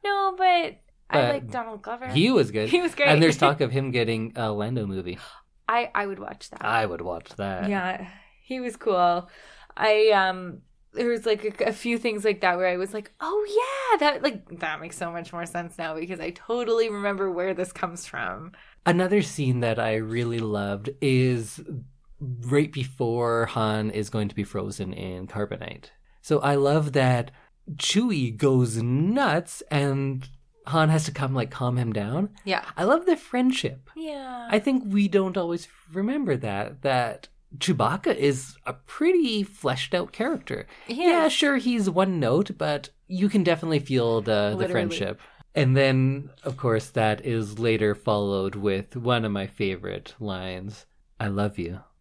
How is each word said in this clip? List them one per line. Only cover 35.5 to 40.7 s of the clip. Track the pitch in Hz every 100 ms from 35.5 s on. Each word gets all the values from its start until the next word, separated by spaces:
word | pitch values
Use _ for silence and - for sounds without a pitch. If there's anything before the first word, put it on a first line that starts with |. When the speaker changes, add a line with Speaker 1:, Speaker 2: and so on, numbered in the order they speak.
| 170 - - -
Speaker 2:
remember | 165 202 285 240 131
that, | 117 98 113 143
that | 139 127 120 - - _ _ 147
Chewbacca | - 139 110 180 349
is | 233 143 131 - -
a | -
pretty | - _ - 320 370 285 214
fleshed | 196 - 139 131 -
out | 180 175
character. | - 240 320 - - -